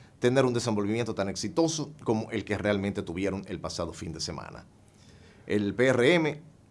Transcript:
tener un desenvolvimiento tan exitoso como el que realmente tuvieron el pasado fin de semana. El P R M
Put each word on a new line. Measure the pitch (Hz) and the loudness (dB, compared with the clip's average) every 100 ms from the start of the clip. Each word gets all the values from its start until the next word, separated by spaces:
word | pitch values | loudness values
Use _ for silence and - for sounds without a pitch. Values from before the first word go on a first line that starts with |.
| - - | -20 0
tener | 123 131 | 4 6
un | 127 | 4
desenvolvimiento | 120 117 107 101 113 113 101 | 2 0 0 0 0 -2 -2
tan | 98 | -4
exitoso | 92 - - 165 160 - - | -4 -2 2 2 0 -6 -6
como | - 110 113 | 0 0 0
el | 110 | -4
que | 95 98 | -2 -2
realmente | 104 101 101 98 | 0 0 0 -4
tuvieron | 90 85 95 95 95 | -6 -2 -2 -2 -6
el | 82 | -8
pasado | 82 - 85 | -6 -6 -6
fin | - 87 | -6 -10
de | 78 | -8
semana. | - 71 50 52 - - - - - - - - - | -8 -8 -10 -16 -20 -20 -20 -20 -20 -20 -20 -14 -2
El | 104 101 | 0 0
P | 101 131 | 2 4
R | 120 127 175 | 6 6 4
M | 151 - - - - | 2 -4 -14 -20 -20